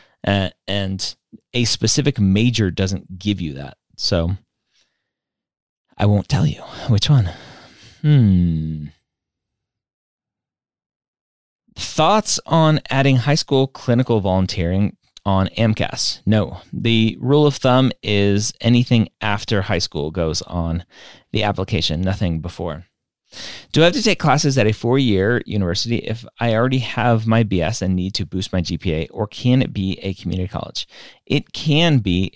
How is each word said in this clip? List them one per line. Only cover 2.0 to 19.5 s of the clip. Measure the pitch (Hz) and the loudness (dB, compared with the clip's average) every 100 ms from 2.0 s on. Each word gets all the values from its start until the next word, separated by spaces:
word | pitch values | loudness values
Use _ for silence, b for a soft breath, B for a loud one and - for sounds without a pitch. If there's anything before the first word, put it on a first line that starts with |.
| 143 131 | 0 2
major | 95 98 120 113 98 | 2 4 2 2 0
doesn't | - 95 95 - 92 | 0 -2 -4 -10 -8
give | 104 104 | -4 -4
you | 82 | -6
that. | 67 67 - _ - | -10 -14 -18 _ -8
So | - 87 85 98 _ _ _ _ _ _ _ _ _ _ _ _ _ _ _ - | -2 0 0 -4 _ _ _ _ _ _ _ _ _ _ _ _ _ _ _ -2
I | 104 | 2
won't | 101 - | 2 2
tell | 135 147 | 0 0
you | - - B B | -2 -10 B B
which | 101 - | 2 4
one. | 139 90 B B B B B B B | 4 2 B B B B B B B
Hmm. | 151 147 107 92 87 80 80 78 73 - _ _ _ _ _ _ _ _ _ _ _ _ _ _ _ _ _ _ _ _ _ _ _ _ _ _ _ - | 4 6 6 6 4 0 -4 -8 -12 -18 _ _ _ _ _ _ _ _ _ _ _ _ _ _ _ _ _ _ _ _ _ _ _ _ _ _ _ -14
Thoughts | - - 175 214 - - - | -8 0 2 2 0 -4 0
on | 165 156 156 - | 2 4 2 0
adding | 135 139 131 | 0 4 2
high | 143 | 2
school | 143 - 135 135 | 0 2 0 0
clinical | - - 120 131 113 | -2 0 0 2 0
volunteering | 95 92 92 - 85 95 101 - _ - 101 | 2 0 0 -2 0 0 0 -2 _ -8 -2
on | 95 95 - | 0 0 0
amcas? | 113 107 - - - - | 0 0 -2 -4 -6 -4
No. | - 107 82 - - | 0 0 0 -6 -14
The | - 117 113 110 - | -4 0 2 2 0
rule | 123 147 147 | 0 4 4
of | 139 | 2
thumb | 131 127 131 - | 2 4 2 0
is | 113 101 101 101 104 - | -2 2 2 2 -2 -2
anything | 117 120 120 120 104 - | 2 2 4 2 0 -4
after | 107 104 - | -4 -4 -2